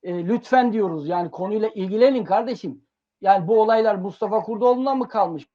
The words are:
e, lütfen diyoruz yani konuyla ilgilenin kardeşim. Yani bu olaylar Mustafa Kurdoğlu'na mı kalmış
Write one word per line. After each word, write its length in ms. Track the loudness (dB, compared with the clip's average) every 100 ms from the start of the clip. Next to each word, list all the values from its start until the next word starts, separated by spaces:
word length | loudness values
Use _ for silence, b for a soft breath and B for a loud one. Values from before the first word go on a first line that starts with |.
e, 240 | -6 -6 -2
lütfen 460 | -4 2 2 2
diyoruz 340 | 0 -2 -4 -4
yani 240 | -4 -4
konuyla 380 | -6 -6 -4 -4
ilgilenin 560 | -4 -4 4 4 4 0
kardeşim. 560 | -2 -2 -8 -10 -12 _ _ _ _
Yani 260 | 2 2 4
bu 140 | 2
olaylar 340 | 4 4 2 0
Mustafa 480 | -6 -6 -2 -2
Kurdoğlu'na 520 | -4 0 2 2 0 -2
mı 120 | -2
kalmış 420 | -2 -2 -4 -12